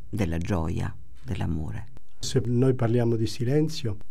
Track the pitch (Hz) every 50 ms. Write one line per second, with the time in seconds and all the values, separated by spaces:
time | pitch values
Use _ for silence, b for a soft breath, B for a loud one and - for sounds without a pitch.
0 | - - - 104 98 82 82 85 85 92 101 82 80 85 87 87 90 95 - -
1 | - - - - - - - - 95 87 80 78 78 78 73 - - - - -
2 | - - - - - - - 127 - 117 120 120 135 131 123 127 120 110 117 123
3 | 120 117 113 110 113 107 - - 120 120 143 151 156 156 160 - - 110 98 -
4 | - -